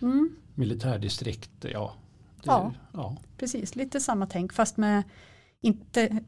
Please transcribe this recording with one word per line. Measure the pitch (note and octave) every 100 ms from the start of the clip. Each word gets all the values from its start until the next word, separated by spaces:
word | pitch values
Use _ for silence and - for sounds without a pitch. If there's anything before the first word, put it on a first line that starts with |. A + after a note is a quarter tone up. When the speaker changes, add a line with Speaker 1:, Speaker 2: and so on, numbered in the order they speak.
Speaker 1:
Mm. | B3 C4+ D#4+ - - -
Speaker 2:
militärdistrikt, | A#2 A2+ B2 A2 G2+ - A2+ G#2 - -
ja. | - G#2+ G#2 - - - - -
Det | C#3+
Speaker 1:
Ja, | G3+ A#2 C3 -
Speaker 2:
ja. | F3+ A2+ C#3 - -
Speaker 1:
precis. | B3+ B3+ G3+ B3
Lite | C4+ C#4
samma | C4+ A3 F#3+
tänk, | F3+ F3+
fast | - G#3+ -
med | G#3+ G#3 G3+ - - - _ _
inte | A#3 G#3+ - - A3 G#3+